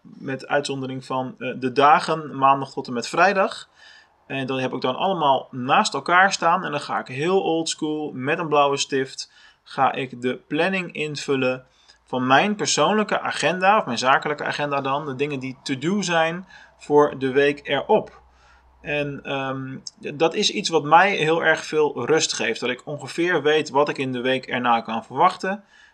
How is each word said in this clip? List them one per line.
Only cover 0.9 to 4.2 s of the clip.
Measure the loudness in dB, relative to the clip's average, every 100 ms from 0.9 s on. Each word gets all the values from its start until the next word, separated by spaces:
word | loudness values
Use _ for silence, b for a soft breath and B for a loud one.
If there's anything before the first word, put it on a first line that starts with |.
| -10 -6
van, | -6 -6 -8
eh, | -10 -4
de | -2
dagen | 4 6 6 2 -4 -4 2
maandag | 4 4 0
tot | -8 -6
en |
met | -6 -4
vrijdag. | 2 2 4 0 -4 -18 B B B B _